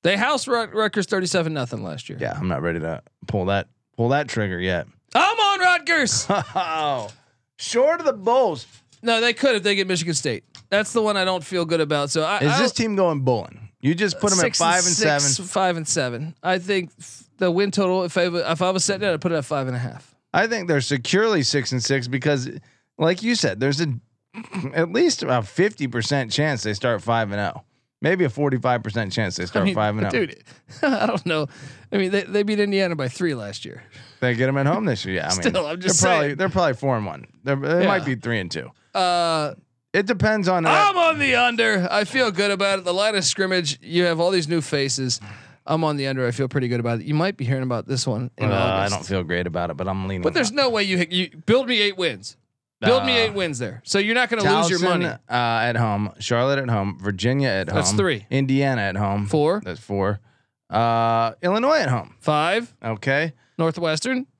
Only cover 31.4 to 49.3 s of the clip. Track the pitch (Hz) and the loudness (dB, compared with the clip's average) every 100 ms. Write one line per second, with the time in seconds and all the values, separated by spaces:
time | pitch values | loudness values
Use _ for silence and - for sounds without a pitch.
31.4 | 147 - - - - 202 190 202 185 202 | -4 -8 -20 -20 -4 -2 0 0 0 0
32.4 | 208 208 202 196 185 160 127 - 175 127 | 0 0 2 2 0 0 -4 -2 -2 -2
33.4 | 101 98 - - - - - - 127 117 | -8 -12 -14 -16 -20 -20 -20 -2 0 2
34.4 | 131 139 139 185 208 - 95 92 78 92 | 2 4 2 2 0 -2 -2 -2 -2 0
35.4 | 226 - 151 175 185 190 185 170 147 135 | 0 0 -4 -4 0 2 4 4 2 0
36.4 | 185 185 165 127 139 117 101 73 - _ | -2 2 0 0 -2 -2 -4 -8 -16 _
37.4 | 131 139 139 170 180 190 143 123 120 117 | -2 -2 2 4 4 2 0 -4 -2 -2
38.4 | 90 80 60 _ _ 196 180 175 170 160 | -2 -8 -10 _ _ -2 0 2 0 0
39.4 | 147 - _ _ _ 190 196 208 214 214 | -2 -8 _ _ _ -2 0 2 2 2
40.4 | 180 185 165 339 415 370 330 311 277 247 | 2 2 4 4 4 4 2 2 2 4
41.4 | 247 233 226 202 180 202 208 262 240 180 | 2 2 2 2 2 0 0 0 0 0
42.4 | 202 196 196 196 180 180 214 202 160 - | 0 2 0 0 0 0 2 2 -2 0
43.4 | 190 185 151 147 101 170 175 165 175 190 | 0 0 0 -6 -2 0 2 2 2 2
44.4 | 151 170 147 143 135 131 131 - 104 101 | 0 -2 0 -2 0 -2 -2 -4 -8 -18
45.4 | - - - 160 156 147 135 131 123 117 | -20 -18 -4 0 0 -2 -4 -2 -2 -2
46.4 | 131 139 123 120 117 117 - 151 185 - | -2 -2 -2 -2 -2 -2 -2 0 0 -2
47.4 | 123 135 127 117 - 131 135 110 120 - | -2 -2 -2 -4 -2 -4 -2 -4 -6 -2
48.4 | 107 98 95 95 101 98 82 95 82 | 0 2 2 2 0 -2 -2 -4 0